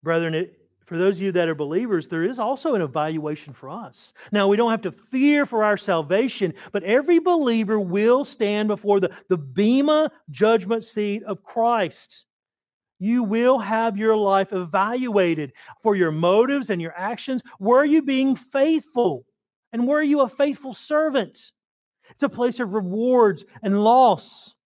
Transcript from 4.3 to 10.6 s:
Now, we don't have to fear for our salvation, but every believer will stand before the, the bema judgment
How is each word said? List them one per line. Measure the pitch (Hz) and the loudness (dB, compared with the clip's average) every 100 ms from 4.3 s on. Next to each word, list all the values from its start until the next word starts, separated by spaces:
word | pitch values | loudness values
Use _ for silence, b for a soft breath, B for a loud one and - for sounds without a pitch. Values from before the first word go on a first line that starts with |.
Now, | 208 196 | 0 2
we | 208 | 2
don't | 233 | 2
have | 220 | 0
to | 185 | -4
fear | - _ 262 285 294 | -12 _ 0 2 2
for | 285 233 | 0 0
our | 214 208 | 0 0
salvation, | - 170 147 190 254 - 180 B B | 0 -2 0 0 0 -2 -6 B B
but | 202 | -8
every | 185 240 294 339 | 0 0 4 2
believer | 339 339 269 226 208 214 | 4 0 2 0 0 -2
will | 185 190 220 247 | 0 0 2 2
stand | 285 - 202 208 214 | 0 -4 -2 -2 -2
before | 202 208 202 | -4 0 2
the, | 180 B _ | 0 B _
the | 180 | -4
bema | 139 127 208 262 285 302 311 b - | -2 0 2 4 2 2 0 b -20
judgment | 131 214 226 | -2 2 2